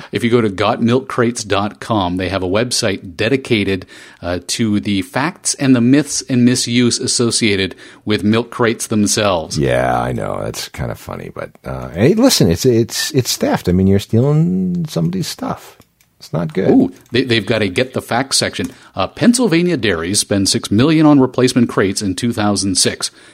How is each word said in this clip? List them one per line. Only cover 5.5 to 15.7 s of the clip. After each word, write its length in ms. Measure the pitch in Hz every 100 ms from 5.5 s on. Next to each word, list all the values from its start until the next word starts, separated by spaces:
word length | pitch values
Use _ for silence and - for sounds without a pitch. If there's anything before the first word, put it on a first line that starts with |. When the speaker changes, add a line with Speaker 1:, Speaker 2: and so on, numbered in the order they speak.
| -
Speaker 1:
and 200 | 135 123
the 60 |
myths 400 | 117 143 151 -
and 220 | - 123 120
misuse 540 | 160 - 120 120 -
associated 760 | 123 - 117 - 113 95 95 - - - 104
with 180 | 107
milk 280 | 104 113 120
crates 340 | - 117 117 -
themselves. 720 | 107 98 - 104 87 78 78
Speaker 2:
Yeah, 420 | 67 62 64 62
I 120 | 60
know. 280 | 58 50 50
That's 260 | 52 - -
kind 220 | - 60
of 80 | -
funny, 320 | - 50 50
but, 180 | - - -
uh, 260 | 131 - 64
hey, 240 | 143 127
listen, 380 | 214 262 - 104
it's, 140 | 87 131
it's, 460 | 113 113 - - 135
it's 220 | - -
theft. 300 | 262 247 -
I 40 |
mean, 160 | 90 95
you're 120 | 98
stealing 840 | - 113 139 151 170 185 185 175 156
somebody's 420 | 170 165 185 -
stuff. 500 | - - - -